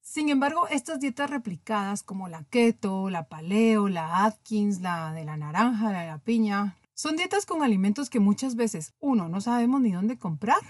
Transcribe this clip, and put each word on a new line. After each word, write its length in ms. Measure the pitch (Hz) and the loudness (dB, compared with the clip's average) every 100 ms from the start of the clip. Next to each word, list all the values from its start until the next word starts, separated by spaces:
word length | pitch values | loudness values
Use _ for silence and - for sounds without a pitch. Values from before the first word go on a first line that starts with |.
Sin 280 | - - 302 | -8 -2 2
embargo, 380 | 277 277 320 339 | 4 2 0 0
estas 320 | 302 - 311 | 0 -2 -4
dietas 300 | 277 240 285 | -4 -2 -4
replicadas 720 | 285 226 165 - 214 196 202 | -4 -6 -10 -4 -2 -2 -4
como 260 | - 190 185 | -6 -10 -10
la 160 | 160 151 | -12 -4
keto, 640 | 247 233 233 202 190 190 | 4 4 2 -2 -2 -2
la 200 | 175 151 | -4 -6
paleo, 580 | 160 160 208 226 214 202 | -12 -2 4 4 4 2
la 380 | 175 160 170 214 | 0 -2 2 2
Atkins, 560 | 214 - 214 208 190 | 0 -4 0 0 0
la 320 | 180 170 160 | -2 -2 -2
de 100 | 160 | -4
la 140 | 156 151 | -6 -8
naranja, 540 | 151 165 233 226 220 | -4 2 2 2 0
la 100 | 190 | -2
de 60 | 170 | -6
la 100 | 156 | -8
piña, 580 | - 233 214 202 202 - _ | -2 2 2 0 -2 -6 _
son 220 | - 302 320 | -8 -4 -2
dietas 300 | 370 392 403 | 0 0 -2
con 180 | 330 | 0
alimentos 460 | 277 196 190 214 285 | 2 4 2 0 -2
que 100 | 247 | 2
muchas 360 | 202 208 269 233 | 4 4 0 0
veces, 380 | 226 175 151 _ | -2 -2 -12 _
uno, 300 | 285 240 170 | 0 0 0
no 120 | 180 | -4
sabemos 400 | 214 240 233 269 | 0 2 2 4
ni 100 | 240 | 2
dónde 260 | 180 208 247 | 2 -2 -2
comprar 440 | 185 151 214 330 | -6 -4 2 0